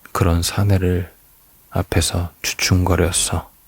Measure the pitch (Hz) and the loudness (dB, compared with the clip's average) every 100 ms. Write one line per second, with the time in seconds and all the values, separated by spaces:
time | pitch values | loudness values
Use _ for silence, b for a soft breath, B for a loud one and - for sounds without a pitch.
0 | - - 90 85 85 - 101 98 90 90 | -10 0 2 2 0 0 2 2 2 -2
1 | 85 - _ _ _ _ _ - 90 - | -4 -12 _ _ _ _ _ -6 -2 0
2 | - 92 87 - - - - 92 90 87 | 0 -2 -6 -8 -10 -6 0 2 2 2
3 | 87 - - 90 - _ | 2 0 -2 -4 -8 _